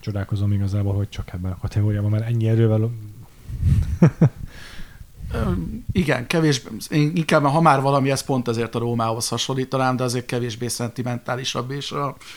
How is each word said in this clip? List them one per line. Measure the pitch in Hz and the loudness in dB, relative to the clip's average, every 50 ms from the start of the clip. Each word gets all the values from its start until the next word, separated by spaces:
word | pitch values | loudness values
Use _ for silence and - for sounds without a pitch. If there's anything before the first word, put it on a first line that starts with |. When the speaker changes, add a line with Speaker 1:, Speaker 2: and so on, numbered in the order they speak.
Speaker 1:
Csodálkozom | - - 104 101 95 - - 98 101 104 104 | -8 -4 -4 -4 -2 -2 -2 -2 0 0 2
igazából, | 98 101 98 98 104 101 98 98 | 2 0 0 0 0 0 0 0
hogy | 101 101 95 | 0 -2 -2
csak | - - 95 - - | -4 -10 -10 -8 -8
ebben | 87 90 92 90 | -6 -6 -6 -6
a | - | -4
kategóriában, | - 101 - 107 104 107 104 104 101 104 | -6 -4 0 2 2 2 2 2 2 2
mert | 107 107 110 | 0 0 0
ennyi | 113 120 117 110 110 | 0 0 2 2 2
erővel | 113 113 113 113 107 110 110 117 120 113 - - - - - - - - - - - - - - - - - - - - - 147 - - 165 139 - - - - - - - - - - - - - - - - - - - - - | 4 4 4 4 4 2 2 0 -2 -6 -12 -16 -18 -18 -20 -20 -20 -20 -14 -12 -6 0 2 4 4 4 4 0 2 6 6 4 6 6 4 4 4 0 -14 -12 -12 -16 -18 -16 -12 -12 -14 -14 -14 -20 -20 -20 -18 -12 -8 -6 -4
Speaker 2:
Ö, | - - 190 175 185 170 165 - 220 - - - | -2 0 0 0 -2 -4 -6 -8 -8 -8 -2 0
igen, | 196 175 143 139 123 120 | 0 2 2 0 -2 0
kevésbé, | - - 170 160 156 143 123 - - 113 104 - - | 0 0 2 4 4 2 2 -2 -8 -12 -12 -10 -2
én | - 156 147 147 165 | 0 2 2 2 2
inkább, | 180 160 - 175 156 143 | 0 0 2 2 4 4
ha | 143 135 160 | 4 4 6
már | 165 160 139 135 | 6 6 6 6
valami, | 135 135 143 143 131 135 | 4 4 2 4 2 2
ez | 135 131 - | 0 -2 0
pont | - 139 127 120 - | -2 -2 0 0 0
ezért | 117 113 117 113 - | 0 0 -2 -2 -2
a | 120 | -2
Rómához | 113 120 120 117 113 113 113 117 117 - | -2 0 0 0 0 0 -2 -2 -4 -4
hasonlítanám, | - 123 - - 139 131 131 127 - 135 131 127 127 | -2 -4 -2 -2 -2 -4 -2 -2 0 0 2 2 2
de | 120 127 | 0 0
azért | 127 117 123 120 | 0 -2 -4 -4
kevésbé | - 131 123 120 120 110 120 123 117 | -2 -4 -2 -2 -4 -4 -6 -6 -6
szentimentálisabb, | - - 123 117 - - 123 123 120 120 - - 127 123 135 - - 139 123 123 | -4 -4 -4 -6 -4 -4 -4 -4 -4 -4 -4 -6 -6 -4 -4 -4 -4 -4 -6 -4
és | 135 143 135 - - | -6 -8 -8 -6 -6
a | 143 143 135 - - - - - | -4 -4 -4 -6 -8 -16 -20 -20